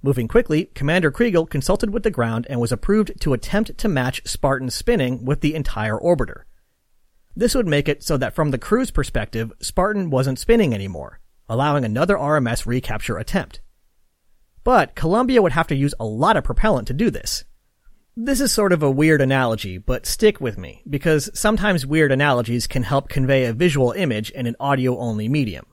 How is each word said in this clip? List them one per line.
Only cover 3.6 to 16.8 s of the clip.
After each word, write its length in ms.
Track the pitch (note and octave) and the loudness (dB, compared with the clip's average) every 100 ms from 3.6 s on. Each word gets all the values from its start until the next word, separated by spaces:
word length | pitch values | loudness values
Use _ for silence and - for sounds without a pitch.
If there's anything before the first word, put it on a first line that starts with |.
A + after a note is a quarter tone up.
| A3+ - | -2 -2
to 100 | A3 | -2
match 320 | D3+ B2 - - | 0 -2 -4 -8
Spartan's 480 | - C#3+ C3+ C3 | -2 0 0 -2
spinning 500 | - - A#3 B2+ B2+ | -4 0 2 0 -2
with 160 | B2+ D3 | -2 0
the 140 | D3 | 0
entire 420 | D#3 C#3 - G#2+ G#2+ | 0 -2 -2 -2 0
orbiter. 460 | E3+ E3+ F#2+ - - - _ _ _ _ _ _ _ | 0 2 0 -6 -18 -20 _ _ _ _ _ _ _
This 200 | - A#3+ | -2 0
would 120 | C4 G3+ | 2 2
make 220 | C#3+ C#3+ | 0 0
it 140 | C#3+ | -4
so 160 | - D3 | -2 -2
that 160 | B2+ | -2
from 160 | - D3+ | -2 -2
the 80 | C3 | -2
crew's 320 | - A3+ C4 | 0 0 2
perspective, 600 | - C#3 A2+ G#2+ A2+ A2+ - | 0 0 -2 -4 -6 -6 -8
Spartan 500 | - - F#3+ G#3 F3+ | -6 0 0 0 0
wasn't 280 | C3+ C3+ C3 | 0 0 -4
spinning 360 | - A#3 F#3 | 2 4 4
anymore, 460 | A2 G2 E2 C2 - - _ _ | 0 -6 -8 -14 -16 -20 _ _
allowing 380 | A2+ D3 D3 A#2+ | -2 2 0 0
another 320 | A2 E3+ G3+ | 0 2 2
R 180 | C#3+ D3+ | 2 2
M 100 | B2 | 2
S 200 | A#2 - | -2 -2
recapture 500 | B2 - A2 - F2+ | -4 -4 -6 -4 -6
attempt. 460 | - F#3+ - - - _ _ _ _ _ _ _ _ - | -4 -4 -4 -14 -20 _ _ _ _ _ _ _ _ -6
But 320 | - B3 D#3 | 2 2 2
Columbia 460 | - D#3+ G#3 B3+ B3+ | -2 0 2 4 4
would 120 | F#3 | 4
have 160 | C3 E3 | 2 0
to 60 | |
use 200 | C#3 C#3+ - | 0 0 -2
a 60 | |
lot 320 | A2+ A2 E3 G3+ | -6 0 2 2
of 80 | |
propellant 420 | - A2+ A3 D#3 | 2 2 4 2